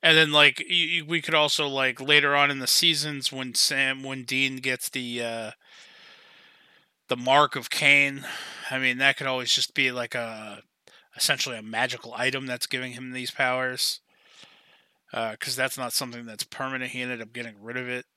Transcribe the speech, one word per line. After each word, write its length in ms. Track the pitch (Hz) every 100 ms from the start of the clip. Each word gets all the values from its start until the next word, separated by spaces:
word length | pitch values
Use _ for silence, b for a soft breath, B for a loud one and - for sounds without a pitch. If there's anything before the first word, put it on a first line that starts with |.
and 160 | 165 160
then, 140 | 156
like, 320 | 147 147 127 -
y-, 300 | 180 165 170
y-, 40 | 151
we 160 | 165
could 120 | 147 160
also, 320 | 151 - 147
like, 320 | 135 131 127
later 340 | 135 147 143
on 160 | 143 143
in 100 | 139
the 60 | 127
seasons 640 | - 170 151 151 143 135
when 240 | 135 127 120
Sam, 480 | - 139 135 135
when 200 | 135 131
Dean 320 | 123 131 135 131
gets 320 | 131 127 -
the, 320 | 135 123 120
uh, 300 | 117 113 110 - B B B B B B B B B B B B B B _
the 80 | 123
Mark 400 | 123 139 147 139
of 120 | 117
Cain, 560 | - 147 143 139 139 127 B B B B
I 80 | 131
mean, 200 | 131 123
that 180 | 139 135
could 100 | 139
always 260 | 131 123
just 200 | 143 123
be, 180 | - 131
like, 240 | 123 117 127
a, 480 | 117 110 107 101 _ _ _ b b -
essentially 400 | - 139 - 117
a 40 |
magical 520 | 107 113 127 120 120
item 320 | 113 127 135 131
that's 220 | 123 -
giving 260 | 131 127
him 180 | 120 127
these 200 | 127 123
powers. 680 | - 131 127 127 127 - - _ b b b b b b b b b _
Uh, 240 | - 113 107
'cause 220 | - 127
that's 200 | 131 -
not 140 | 123
something 340 | - 127 120 117
that's 200 | 107 -
permanent. 460 | - 135 131 127
He 100 | 127
ended 200 | 123 120
up 120 | 113
getting 280 | 120 117 104
rid 140 | 107 123
of 120 | 127
it 160 | 123 123